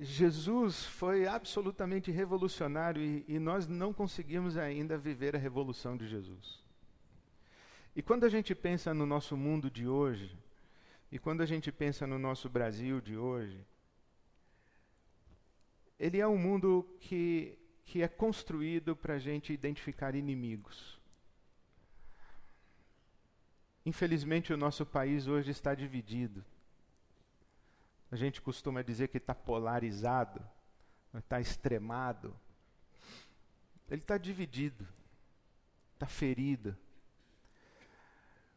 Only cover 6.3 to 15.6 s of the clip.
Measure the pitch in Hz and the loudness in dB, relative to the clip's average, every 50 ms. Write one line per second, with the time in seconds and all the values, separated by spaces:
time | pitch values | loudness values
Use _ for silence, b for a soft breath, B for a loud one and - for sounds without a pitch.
6.3 | 92 95 101 - - - - - - - - - - - - - - - - _ | -10 -14 -14 -14 -16 -16 -18 -20 -20 -20 -20 -20 -20 -20 -20 -20 -20 -20 -20 _
7.3 | - B B B B B B B B B B B B 151 - - 233 247 240 226 | -20 B B B B B B B B B B B B 0 4 4 6 8 8 6
8.3 | 202 220 208 - 185 - - 175 180 175 - 170 156 151 147 143 147 147 - - | 6 6 2 2 0 0 0 0 0 2 2 2 2 2 4 4 2 2 0 0
9.3 | 147 135 139 147 156 151 139 135 120 117 120 123 131 139 143 135 120 98 98 95 | -2 0 2 2 2 2 2 0 -2 -2 0 2 4 4 4 4 2 0 -4 -8
10.3 | 92 87 - - - b b b b b b b b b b b 139 139 - 156 | -12 -16 -20 -20 -20 b b b b b b b b b b b -10 -6 -2 -2
11.3 | 160 165 165 151 160 156 - 151 139 - 151 143 139 - 147 135 135 131 135 131 | 0 2 2 2 0 0 -2 -4 -4 -2 0 0 0 0 -2 -2 -2 -2 0 -2
12.3 | 131 - - 127 123 123 120 113 107 107 120 131 135 127 110 104 107 110 120 127 | -2 -2 -4 -2 0 2 2 2 0 -2 -2 -2 -2 -2 -2 -4 -4 -4 -2 -2
13.3 | 127 120 110 101 95 95 98 - _ _ _ _ _ _ _ _ _ _ - _ | -2 -2 -4 -6 -10 -12 -16 -20 _ _ _ _ _ _ _ _ _ _ -20 _
14.3 | _ _ b b b b b b b b b b b b b b _ _ _ - | _ _ b b b b b b b b b b b b b b _ _ _ -20
15.3 | - - _ _ _ - | -20 -20 _ _ _ -20